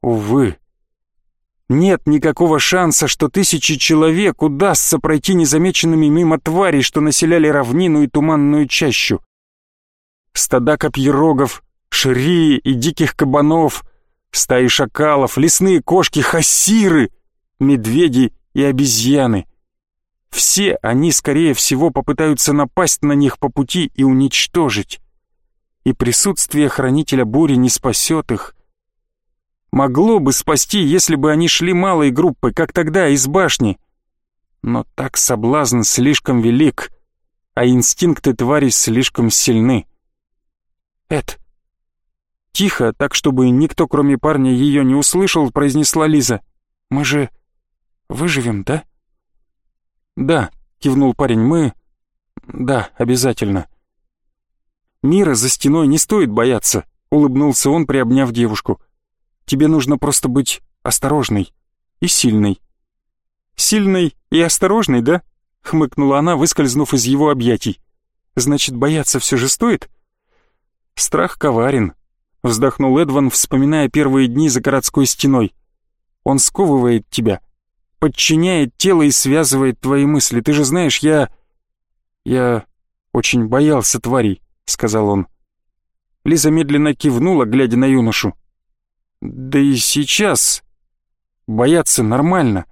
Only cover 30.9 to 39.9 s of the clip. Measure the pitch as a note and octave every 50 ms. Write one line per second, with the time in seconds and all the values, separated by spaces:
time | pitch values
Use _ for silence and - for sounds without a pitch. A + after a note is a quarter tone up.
30.9 | D3+ F#3 E3 - E3 C#3 C3+ D3+ D3+ D3+ E3+ E3 - - E3+ F3 F#3+ F3 F#3 G3
31.9 | F#3 E3 D3+ C#3 B2 C3 E3 F3+ C3 _ - B2 - - E3 D3+ - F3+ E3+ D#3
32.9 | D#3+ G3 F#3 D3 C#3 C#3 C3+ C3+ D3 F#3+ F#3+ D#3 - - C3 G#2+ F#2 - _ _
33.9 | _ _ _ _ _ _ _ _ _ _ _ _ _ _ - - A#2 A#2+ A#2 -
34.9 | _ - C3 C3+ - - - - C3 A2 G#2+ A#2 C3+ D3+ D3 B2 A#2+ B2 A2 -
35.9 | - - B2 C#3 D3 B2+ - - C3+ B2 A2 A#2 A#2 B2+ D#3 D3 - - - -
36.9 | - _ _ _ _ _ _ _ _ _ _ _ _ - B2 B2 B2+ B2 A#2+ -
37.9 | - - - E3+ D3+ - _ C#3+ B2+ - B2 A#2+ C#3+ D3+ C#3+ C3 A2+ - - -
38.9 | A2 A#2+ C3 - - - A#2 A2+ G#2+ - - - A#2+ A2+ A2+ B2 C3 G#2+ - _